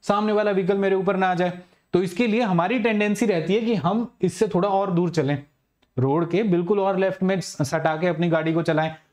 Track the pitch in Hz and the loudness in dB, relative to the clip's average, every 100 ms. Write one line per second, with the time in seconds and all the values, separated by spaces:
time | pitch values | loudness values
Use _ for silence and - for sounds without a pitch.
0 | - 202 214 208 208 196 185 196 196 190 | 0 0 2 2 2 0 0 2 2 2
1 | 185 190 190 180 180 175 - _ _ 175 | 0 0 0 0 -2 -4 -16 _ _ -2
2 | 185 175 240 214 233 175 175 247 226 214 | -2 -2 0 0 0 0 0 0 0 0
3 | 208 208 240 170 160 202 226 220 151 208 | 0 0 0 0 0 0 0 0 0 -2
4 | 233 _ 185 - 214 185 196 196 196 170 | -4 _ -4 0 0 0 0 0 0 0
5 | 175 160 139 143 - _ _ _ _ - | 0 0 -2 -2 -6 _ _ _ _ -2
6 | 131 147 170 170 220 170 175 208 196 190 | 0 2 0 0 2 0 2 0 2 0
7 | 190 185 185 190 - - 139 160 156 156 | 0 0 -2 -2 -4 -6 -4 0 -2 0
8 | 180 160 175 165 156 160 165 156 160 160 | -2 0 0 0 0 -2 0 0 -2 -6
9 | _ | _